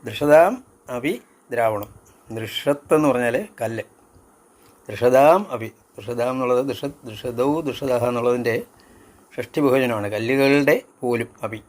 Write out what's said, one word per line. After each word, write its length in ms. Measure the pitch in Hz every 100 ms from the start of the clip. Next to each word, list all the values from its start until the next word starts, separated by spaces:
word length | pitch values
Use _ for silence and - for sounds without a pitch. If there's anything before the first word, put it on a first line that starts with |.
ദൃഷതാം 600 | 117 107 147 151 175 247 - _ - 123
അപി 260 | 135 233 - _ _
ദ്രാവണം. 360 | 117 113 104 - - _ _ _
ദൃഷത്ത് 680 | 110 110 - - 143 - 156
എന്ന് 140 | 151
പറഞ്ഞാൽ 380 | 123 120 120 208 -
കല്ല്. 220 | 113 113 - _ _ _ _ _ _ _ _ _ -
ദൃഷതാം 560 | 104 120 127 143 180 202
അപി, 180 | 120 113 - _ -
ദൃഷതാം 340 | 110 120 123
എന്നുള്ളത് 380 | 131 127 123 135
ദൃഷ-, 360 | 120 143 143 127
ദൃഷതൗ 560 | 107 127 117 131 156
ദൃഷതഹ 460 | 151 117 139 123 120
എന്നുള്ളതിൻ്റെ 560 | 120 120 123 120 117 - _ _ - - _ _
ഷഷ്ടി 280 | - 120 -
ബഹുവചനമാണ്. 460 | 143 131 127 113 104
കല്ലുകളുടെ 760 | 104 113 135 139 143 143 151 - _
പോലും 260 | 123 120 113 -
അപി 180 | 110 110